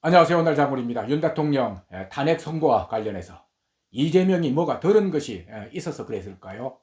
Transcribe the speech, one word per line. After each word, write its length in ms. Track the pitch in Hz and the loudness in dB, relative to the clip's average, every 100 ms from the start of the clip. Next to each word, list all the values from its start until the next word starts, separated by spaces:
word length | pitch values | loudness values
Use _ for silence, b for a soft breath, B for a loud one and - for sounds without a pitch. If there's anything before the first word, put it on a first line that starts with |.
| 160 | 6
안녕하세요. 320 | 175 160 170 | 6 6 4
오늘 160 | 165 147 | 2 2
장군입니다. 540 | 143 131 120 120 110 | 0 0 -4 -4 -2
윤 100 | 147 | 0
대통령, 640 | 156 - 151 139 120 95 - | 0 0 0 0 -2 -4 -14
에, 160 | 90 92 | -14 -12
탄핵 320 | - 139 160 | -4 0 0
선고와 480 | 160 160 151 113 - | -2 -6 0 0 0
관련해서 580 | 113 110 95 87 85 _ _ _ _ _ | -6 -6 -8 -12 -18 _ _ _ _ _
이재명이 600 | 110 156 170 185 180 160 | -4 2 4 4 2 2
뭐가 280 | 135 165 123 | 0 0 0
다른 320 | 165 214 196 | 4 4 4
것이, 340 | 156 - 101 87 | -2 -4 -10 -12
에, 200 | 110 107 | -14 -12
있어서 320 | 170 165 - - | -10 -10 -10 -8
그랬을까요? 720 | 104 95 92 95 101 120 - | -8 -8 -16 -16 -10 -12 -12